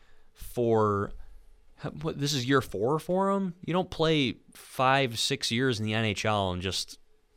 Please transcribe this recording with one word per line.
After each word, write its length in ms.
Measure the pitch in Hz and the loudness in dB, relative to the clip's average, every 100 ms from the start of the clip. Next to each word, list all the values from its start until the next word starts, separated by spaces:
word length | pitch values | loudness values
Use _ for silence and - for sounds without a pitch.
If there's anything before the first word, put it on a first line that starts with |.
| - - - | -20 -20 -20
for, 800 | - - - 117 110 104 101 101 - - - - - - - - 151 | -16 -10 -2 2 4 4 2 -2 -6 -14 -18 -20 -20 -20 -12 -10 -8
what, 160 | 160 143 | -8 -4
this 160 | 143 | -2
is 120 | 147 120 | -2 2
year 160 | 139 | 2
four 360 | - 95 117 156 | 2 -2 0 0
for 340 | - 180 196 | 0 0 0
'em? 220 | 196 190 - - | 0 -2 -6 -4
You 80 | |
don't 180 | 175 180 | -2 -2
play 460 | - 160 156 127 - - | 0 2 4 2 -2 -12
five, 640 | - - - 131 135 131 113 | -20 -12 0 4 4 2 0
six 320 | - 139 - | -2 -2 -2
years 260 | 117 135 107 | 0 0 0
in 60 | 110 | 0
the 80 | |
N 120 | 110 110 | 0 0
H 180 | 98 | 0
L 280 | 107 104 95 | 0 2 0
and 80 | 90 | 0
just 360 | 92 - - - - _ _ | -2 -4 -6 -12 -20 _ _